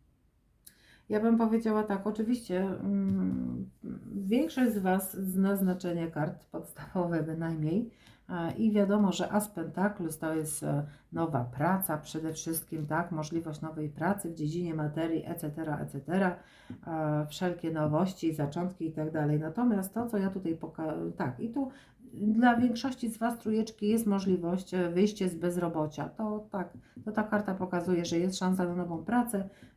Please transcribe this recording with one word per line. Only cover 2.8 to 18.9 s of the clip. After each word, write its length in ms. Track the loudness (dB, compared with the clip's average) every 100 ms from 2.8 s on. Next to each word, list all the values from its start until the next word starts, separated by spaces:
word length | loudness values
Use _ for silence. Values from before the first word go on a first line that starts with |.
| 0 0 2 2 2 0 -2 -4 -8 -12 -12 -10 -8 -6
większość 560 | 0 2 2 2 2
z 60 | 4
Was 380 | 2 2 0 -4
zna 400 | -2 2 2 4
znaczenie 540 | 2 2 0 -2 -2
kart, 340 | -2 -2 -4
podstawowe 760 | -10 -12 -12 -14 -6 -2 0 0
bynajmniej, 680 | 0 -2 -2 0 0 0 -2 -8 -20 -20 -8
e, 240 | -4 -2
i 200 | 2 4
wiadomo, 400 | 4 6 6 4
że 200 | 4 0
As 160 | 0 0
Pentacles 680 | -6 -4 0 0 0 -4 -2
to 160 | -2
jest, 280 | 0 -2 -2
e, 240 | 0 0 -2 -10 -8
nowa 320 | -2 0 0
praca 540 | -2 0 2 2 0 -4
przede 340 | -4 -6 -4
wszystkim, 540 | -6 -4 -6 -4 -6 -2
tak? 260 | -2 -2
Możliwość 480 | -4 -2 -4 -4 -6
nowej 280 | -6 -4 -6
pracy 420 | -2 0 0 -4
w 40 |
dziedzinie 400 | -4 -2 -2 -2
materii, 500 | -2 -2 -2 0 -2 -4
et 140 | -6
cetera, 380 | -6 -6 -4 -4
et 120 | -6
cetera, 460 | -8 0 2 2 0 -12 -20 -16 -12 -6
e, 400 | -2 0 0 -2
wszelkie 420 | -2 -2 -2 -2
nowości, 640 | 0 2 2 2 0 -2
zaczątki 520 | 0 -2 -2 -4 -4
i 60 | -6